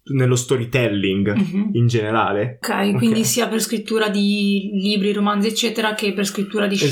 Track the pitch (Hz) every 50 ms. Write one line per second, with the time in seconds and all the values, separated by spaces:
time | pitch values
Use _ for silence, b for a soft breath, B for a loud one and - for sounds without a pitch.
0 | _ - 135 131 127 123 127 123 - - 139 123 117 120 - 131 120 110 104 101
1 | 95 95 95 98 101 104 101 113 - - 87 98 208 220 196 120 120 120 120 113
2 | 107 107 113 113 104 92 98 104 107 123 123 - - - 202 196 196 202 202 196
3 | 226 226 220 220 220 - - 247 226 190 220 226 214 - 233 214 208 - 220 220
4 | 214 208 196 202 202 202 202 208 202 202 202 202 190 214 208 196 185 208 214 208
5 | 190 208 208 208 202 202 208 202 202 226 220 - - 226 220 226 220 220 214 214
6 | 220 202 196 208 202 196 - 220 196 - - 214 202 202 202 196 151 143